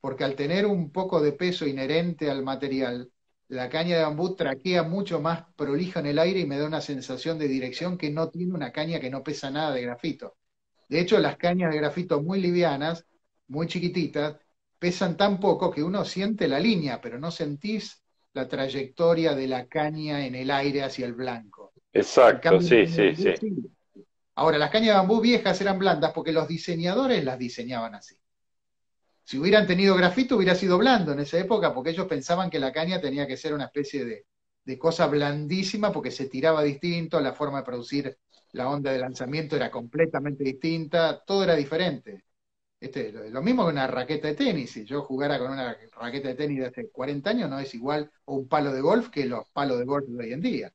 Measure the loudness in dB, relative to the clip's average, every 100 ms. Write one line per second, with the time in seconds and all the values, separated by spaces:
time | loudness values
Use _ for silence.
0 | -8 -4 -4 -2 -2 0 2 0 -2 -4
1 | -2 2 0 0 -2 -2 -4 -4 0 0
2 | 0 -2 -2 -2 -4 -4 -4 -2 -2 -4
3 | -10 _ _ _ _ -8 -4 -2 0 2
4 | 2 0 -2 -2 -4 -2 0 0 2 -2
5 | -2 -2 -2 -2 -6 _ -2 -2 -2 -4
6 | -2 2 2 2 -2 -2 -2 -4 -6 -8
7 | -8 -8 -4 -2 -2 -2 -4 -4 -4 -4
8 | -4 -2 -4 -4 -4 -4 -6 -4 -4 -4
9 | -4 -6 -6 -8 -6 -4 -2 -2 -4 -6
10 | -6 -6 -10 _ _ _ _ _ _ -2
11 | 4 4 4 2 0 2 2 2 0 -2
12 | 0 0 0 0 2 2 2 0 -4 -6
13 | _ _ _ _ _ -4 -4 -2 -2 -2
14 | -2 -2 -4 -6 _ _ _ _ -2 0
15 | -2 2 2 4 2 2 2 0 -2 -2
16 | -2 -2 -2 0 0 2 2 2 0 -4
17 | -8 -8 -8 -6 -6 -6 -4 -6 -6 -16
18 | _ _ _ -8 -6 -4 -4 -4 -8 2
19 | 4 4 4 2 -2 -4 -4 -2 -2 -2
20 | -4 -4 -4 -6 -2 0 2 0 -2 -4
21 | -6 -4 -6 -8 -12 -20 -20 _ _ 0
22 | 4 10 10 8 6 6 8 8 6 6
23 | 4 4 0 0 -2 -6 -8 _ _ -20
24 | -20 _ _ 0 2 4 2 2 6 6
25 | 6 4 4 4 2 0 0 2 2 4
26 | 2 0 -2 0 0 -4 -4 -2 0 0
27 | 2 2 0 -4 -6 -8 -8 -6 -6 -10
28 | -20 _ _ _ _ _ _ _ _ _
29 | _ _ _ -2 6 6 6 4 6 8
30 | 6 4 2 4 4 4 4 4 6 4
31 | 2 -2 0 -2 2 2 2 0 -4 -4
32 | -4 -4 -2 -2 0 -2 -2 -2 -2 -2
33 | -2 -4 -4 -6 -4 -4 -4 -6 -6 -4
34 | -6 -8 -14 _ _ _ -12 -2 0 2
35 | 2 4 0 -2 -2 -2 -2 0 -2 -2
36 | -6 -6 -8 0 2 4 2 0 -4 -4
37 | -2 0 -2 -2 -4 -4 -6 -10 -4 -4
38 | -4 -8 _ _ _ -6 -4 -2 -2 -2
39 | -2 -6 -6 -6 -2 -2 -2 -6 -8 0
40 | 0 0 -4 -4 -4 -2 -2 -2 0 2
41 | 2 0 -2 0 4 2 2 -2 -2 -4
42 | -10 -20 _ _ _ _ _ _ -12 -8
43 | -10 -10 -12 -6 0 2 2 2 -2 -2
44 | -4 -4 -4 -2 0 0 -4 -10 -8 -8
45 | -6 -4 -2 -2 -4 -6 -8 -8 -16 -12
46 | -10 -6 -6 -4 -4 -2 -6 -8 -14 -8
47 | -6 -4 -2 -2 -2 -4 -8 -8 -2 -2
48 | -4 _ -8 -8 0 0 2 0 2 2
49 | 2 -4 -4 -4 -8 -4 -2 0 0 -2
50 | -4 -8 -8 -4 -4 -4 -6